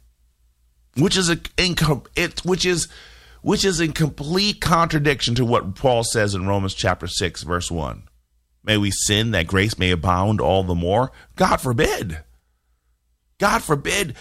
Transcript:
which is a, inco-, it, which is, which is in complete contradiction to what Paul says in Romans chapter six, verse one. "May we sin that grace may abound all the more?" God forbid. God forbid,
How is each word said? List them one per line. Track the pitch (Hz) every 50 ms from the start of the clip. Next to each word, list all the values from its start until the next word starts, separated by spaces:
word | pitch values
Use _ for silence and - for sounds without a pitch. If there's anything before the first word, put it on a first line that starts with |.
| _ _ _ _ _ _ _ _ _ _ _ _ _ _ _ _ _ _ -
which | 123 147 202 - 190
is | 190 170
a, | 170
inco-, | 165 - - - - 175 180 170 - 165 151 151 117 - - -
it, | - 175 170 - - -
which | 170 185 170 175
is, | 180 180 165 - - - - - - - - - - - -
which | - - 190 214 -
is | 196 185 156
in | 170 160
complete | 135 - 165 147 - - 151 143 175 190 202 208 202 -
contradiction | - - 175 165 170 165 - 156 143 147 143 - - 117 117
to | 117 127
what | 117 120 107 - 92 95
Paul | - - 135 123 117 113
says | 117 - 117 104 104 101
in | 95 90 98
Romans | 101 101 98 95 -
chapter | - - 98 90 - - 85
six, | - - 101 87 - - -
verse | 76 87 90 90 -
one. | 87 85 76 64 57 50 - - _ _ _ _ _ _ _ _ _ _ -
"May | 104 107 107
we | 101 101
sin | 98 - - - 104 104 110 117
that | 110 92 82 80
grace | - 95 98 110 107 -
may | 92 90
abound | 90 85 78 95 90 90 95 104 110 104
all | 62 71 92 95 92
the | 90 90
more?" | 87 87 85 98 110 127 135 - - - - -
God | - 185 185 - 165
forbid. | - 135 120 113 156 - 427 - - 101 76 76 - _ _ _ _ _ _ _ _ _ _ _ _ _ _ _ _ _ _ _ _ _ _ -
God | 190 202 208 226 -
forbid, | - 151 139 139 160 175 196 202 156 120 -